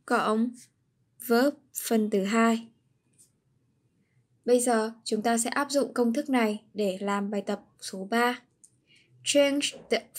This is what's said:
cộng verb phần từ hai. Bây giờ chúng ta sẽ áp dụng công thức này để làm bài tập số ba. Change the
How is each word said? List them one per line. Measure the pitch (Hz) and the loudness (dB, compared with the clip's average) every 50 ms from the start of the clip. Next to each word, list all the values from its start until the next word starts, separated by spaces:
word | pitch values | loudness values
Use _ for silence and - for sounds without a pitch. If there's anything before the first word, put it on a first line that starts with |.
| _ | _
cộng | - 247 214 - 208 214 220 233 247 233 - - - _ _ _ _ _ _ _ _ _ - - | -2 0 0 0 0 0 0 -2 -2 -4 -10 -18 -20 _ _ _ _ _ _ _ _ _ -10 -2
verb | - 233 233 262 294 285 - _ _ - - - - | 0 2 2 2 2 0 -4 _ _ -10 -8 -4 0
phần | 233 220 214 208 | 0 0 2 0
từ | 214 196 190 | 0 0 0
hai. | 202 220 226 226 226 226 226 226 - _ _ _ _ _ _ _ _ _ _ _ _ _ _ _ _ _ _ _ _ _ _ _ _ _ _ _ _ _ _ _ _ _ _ - | 0 2 2 2 2 2 0 -4 -10 _ _ _ _ _ _ _ _ _ _ _ _ _ _ _ _ _ _ _ _ _ _ _ _ _ _ _ _ _ _ _ _ _ _ 0
Bây | 233 247 247 | 2 4 4
giờ | 240 254 233 220 214 220 226 - - | 4 2 2 2 0 -2 -6 -10 -8
chúng | - 226 214 | -4 -4 -2
ta | 208 233 233 226 | 0 0 0 0
sẽ | - - | -2 -2
áp | - 277 285 277 | -2 -2 -2 0
dụng | 277 285 247 - - | 0 0 0 0 0
công | - 240 233 | 0 0 2
thức | 226 285 285 285 | 0 -2 -2 0
này | 262 247 226 214 208 214 - _ - | 0 2 2 2 0 -4 -8 _ -4
để | 202 214 196 185 190 | -2 -2 -2 -2 -2
làm | 202 202 202 202 202 202 | -4 -2 -2 -2 -2 -4
bài | 214 202 196 | -4 -4 -4
tập | - - - - _ _ _ | -4 -4 -6 -8 _ _ _
số | - - - 190 190 196 | -16 -12 -12 -12 -6 -4
ba. | 233 233 240 240 247 - - _ _ _ - _ _ _ _ _ _ _ _ _ _ _ - | -2 0 0 0 -2 -4 -10 _ _ _ -20 _ _ _ _ _ _ _ _ _ _ _ -2
Change | - - 285 285 277 277 285 285 - - - - - | 2 4 4 4 4 2 -2 -4 -4 -6 -10 -8 -4
the | - - - _ - | -4 -4 -4 _ -14